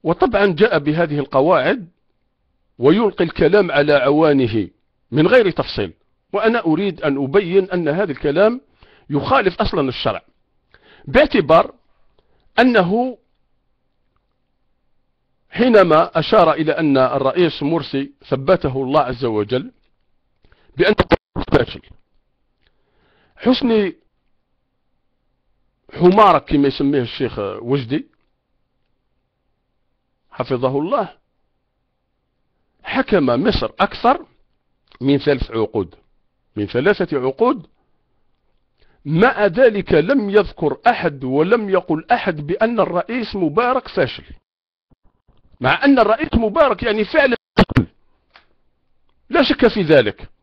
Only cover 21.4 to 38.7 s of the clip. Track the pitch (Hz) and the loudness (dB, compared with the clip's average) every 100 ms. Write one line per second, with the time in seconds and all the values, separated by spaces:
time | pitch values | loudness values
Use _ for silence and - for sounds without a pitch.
21.4 | - 143 117 - _ - _ _ _ _ | -2 -2 -2 -10 _ -20 _ _ _ _
22.4 | _ _ _ _ _ _ _ _ _ _ | _ _ _ _ _ _ _ _ _ _
23.4 | - 254 254 220 196 - _ _ _ _ | -2 0 2 0 0 -6 _ _ _ _
24.4 | _ _ _ _ _ _ _ _ _ _ | _ _ _ _ _ _ _ _ _ _
25.4 | _ _ _ _ _ - 175 196 208 160 | _ _ _ _ _ 2 4 6 4 4
26.4 | - 147 139 131 139 143 117 - 127 - | 0 0 0 0 0 0 -4 -4 -6 -4
27.4 | 98 98 117 139 117 147 277 _ _ _ | -8 -8 -4 -4 -4 -8 -8 _ _ _
28.4 | _ _ _ _ _ _ _ _ _ _ | _ _ _ _ _ _ _ _ _ _
29.4 | _ _ _ _ _ _ _ _ _ - | _ _ _ _ _ _ _ _ _ -12
30.4 | 120 127 127 139 160 269 190 - _ _ | -6 -2 -2 -2 -2 -4 -6 -12 _ _
31.4 | _ _ _ _ _ _ _ _ _ _ | _ _ _ _ _ _ _ _ _ _
32.4 | _ _ _ _ - 240 269 190 131 120 | _ _ _ _ -8 -6 0 0 0 0
33.4 | 139 - 113 - 196 - 233 302 - _ | 0 -2 -4 -4 -4 -2 -2 -2 -6 _
34.4 | _ _ _ _ _ _ 131 139 - 135 | _ _ _ _ _ _ 0 0 0 -2
35.4 | - 113 107 113 90 _ _ _ _ _ | -2 -4 -4 -4 -6 _ _ _ _ _
36.4 | _ - 104 120 156 208 185 143 127 131 | _ -8 -4 -2 0 0 -2 -4 -4 0
37.4 | 240 262 - _ _ _ _ _ _ _ | -2 -2 -8 _ _ _ _ _ _ _
38.4 | _ _ _ | _ _ _